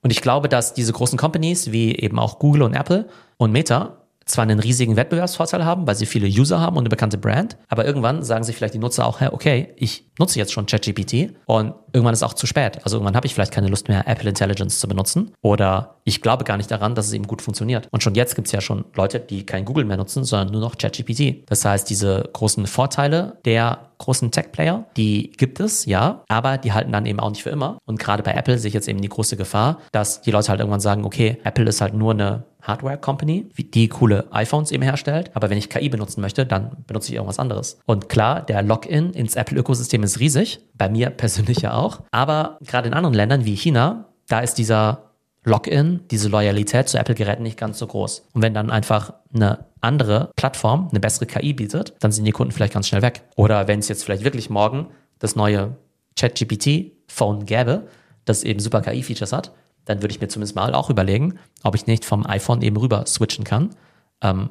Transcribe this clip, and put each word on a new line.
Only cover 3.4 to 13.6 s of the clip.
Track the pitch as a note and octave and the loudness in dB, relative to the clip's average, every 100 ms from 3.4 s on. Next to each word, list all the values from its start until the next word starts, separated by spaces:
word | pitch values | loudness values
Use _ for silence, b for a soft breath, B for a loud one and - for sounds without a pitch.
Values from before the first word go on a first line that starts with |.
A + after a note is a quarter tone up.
| A2 | 2
Meta | A2+ D#3+ A#2 G2+ - _ _ | 4 2 0 0 -12 _ _
zwar | - - | -4 0
einen | A2 G#2+ | 2 2
riesigen | G#2+ B2 A#2+ A2 | 2 2 2 2
Wettbewerbsvorteil | C3 E3 F3 - E3+ F3+ | 2 0 -2 -2 -2 0
haben, | E3 F3+ D#3+ | 0 0 0
weil | G#2 | 0
sie | A2 | 0
viele | - G2+ | 0 2
User | G2 C#3 F3 | 2 4 2
haben | E3 F3 | 2 0
und | |
eine | A#2 | 0
bekannte | - A2 G2 | 0 0 0
Brand, | G#2 A2 A3 - b | 0 0 -2 -8 b
aber | - A2+ | -2 0
irgendwann | C#3+ A#2 D3+ | 0 0 -2
sagen | A#2+ A2+ | -2 -2
sich | A2+ A#2 | -2 -4
vielleicht | G#2+ | -4
die | A2 | -4
Nutzer | A#2+ - A#2 | -4 0 -2
auch, | A#2+ | 0
„Hä, | C3+ | -2
okay, | - - B2+ D3+ - | 0 0 0 -2 -6
ich | A2+ - _ - | -6 -6 _ -2
nutze | F3+ - | 0 0
jetzt | G#2 | -2
schon | - G2+ | -4 -2
Chat | G#2+ | -2
G | - | 0
P | G2 F#2+ | -4 -2
T | A#2 F#3 B B | 0 -2 B B
und | A2+ G#2+ - - | 0 0 -6 -2
irgendwann | B2+ A#2 | 2 4
ist | A2+ | 2
auch | - | -2
zu | - B2+ | -2 -2
spät.“ | - B2 - | 0 -2 -2
Also | - A2 | -4 -2
irgendwann | G2+ G#2 | 0 0
habe | C3 | 0
ich | |
vielleicht | - F#2+ | -2 -2
keine | - | 0